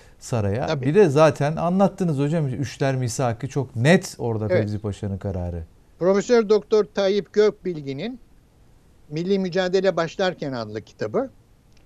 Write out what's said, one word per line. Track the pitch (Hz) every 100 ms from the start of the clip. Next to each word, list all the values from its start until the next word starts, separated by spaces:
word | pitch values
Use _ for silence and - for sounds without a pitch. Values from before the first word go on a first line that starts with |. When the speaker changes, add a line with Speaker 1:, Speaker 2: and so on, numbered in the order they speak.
| - -
Speaker 1:
saraya. | - 113 101 104 156
Speaker 2:
Tabii. | 156 127
Speaker 1:
Bir |
de | 175 190
zaten | 139 156 - 143 160
anlattınız | 165 185 196 196 180 135
hocam, | 143 165 143
Üçler | 117 123 - 139 131
Misakı | 127 - 127 113 131
çok | 143 135 113
net | 127 185 185 -
orada | 120 107 107
Speaker 2:
Evet. | -
Speaker 1:
Fevzi | 104 104
Paşa'nın | 107 98 101 95
kararı. | 101 92 87 85 80 _ _ _
Speaker 2:
Profesör | 170 196 196 240 202
Doktor | 214 - 220
Tayyip | 202 - 196 202 170
Gökbilgin'in | 208 208 208 185 165 135 135 214 254 - _ _ _ _ _ _ _ -
Milli | 151 175 196
Mücadele | 185 175 185 190 190 170
Başlarken | 165 - 185 170 151
adlı | 127 110 107
kitabı. | - - 110 175 262 - _ _ _ _